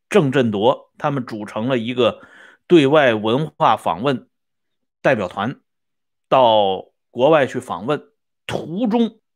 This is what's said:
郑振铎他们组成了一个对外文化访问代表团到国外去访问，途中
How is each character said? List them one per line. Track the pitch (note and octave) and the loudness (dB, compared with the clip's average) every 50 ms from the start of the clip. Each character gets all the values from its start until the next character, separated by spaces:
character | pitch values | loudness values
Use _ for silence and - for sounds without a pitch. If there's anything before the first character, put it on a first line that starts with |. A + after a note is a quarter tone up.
| _ - | _ -2
郑 | - G#3 D#3 C3+ | 0 2 2 2
振 | C3 C#3 A#2+ A2+ | 2 0 0 0
铎 | G#2 G2 G#2+ B2+ C#3+ - - _ _ - | 0 0 0 0 0 -2 -6 _ _ -8
他 | - D3+ | -6 -4
们 | C#3+ C3+ A#2 | -4 -6 -8
组 | - A2+ G#2+ G#2+ | -8 -10 -12 -12
成 | G#2 - A2 A2+ C3 | -10 -8 -8 -4 -4
了 | C3+ A#2+ | -4 -4
一 | A2 A#2+ B2+ | -4 -4 -2
个 | A#2+ A#2+ G#2+ - - - - - - - - _ _ _ - | 0 0 0 0 -4 -10 -20 -20 -20 -20 -20 _ _ _ 4
对 | F3 E3 C#3 C3 | 4 4 6 6
外 | D3+ D#3 C#3 B2 A2+ | 4 4 4 4 2
文 | G#2+ G#2 A2 A#2 C#3 D#3+ D3 | 0 0 0 0 -2 -2 -6
化 | - - D#3 C3 A2 | -4 0 0 0 0
访 | - - G2 E2 F2 | 0 -2 -4 -4 -2
问 | A#2+ C#3+ C3+ - - _ _ _ _ _ _ _ _ _ _ _ _ _ _ _ | -2 -2 -4 -4 -6 _ _ _ _ _ _ _ _ _ _ _ _ _ _ _
代 | - D#3+ C3 | 0 0 0
表 | G#2+ F#2+ F2 | 0 -2 -6
团 | - G2+ G2+ B2 - - _ _ _ _ _ _ _ _ _ _ _ _ _ _ | -6 -6 -6 -6 -6 -10 _ _ _ _ _ _ _ _ _ _ _ _ _ _
到 | - C3+ B2 A#2 A2 G#2+ G2+ F#2+ F#2+ F#2 - _ _ _ _ _ | 2 2 4 4 4 2 2 0 -2 -4 -8 _ _ _ _ _
国 | - A#2 C3 D3+ | -4 0 2 2
外 | D#3+ D3+ C3 | 4 2 2
去 | A#2 - B2 | 0 -4 -8
访 | A#2 - F#2+ E2+ G2+ | -10 -8 -10 -8 -6
问， | C3 D3 C3+ - _ _ _ _ _ _ _ _ - | -6 -6 -6 -8 _ _ _ _ _ _ _ _ -10
途 | - - A2 D3 E3+ G3+ B3+ G#3 | -8 -8 -8 -10 -8 -6 -2 -2
中 | A3 A#3+ A#3 A3+ - _ _ _ _ | 0 0 0 -2 -4 _ _ _ _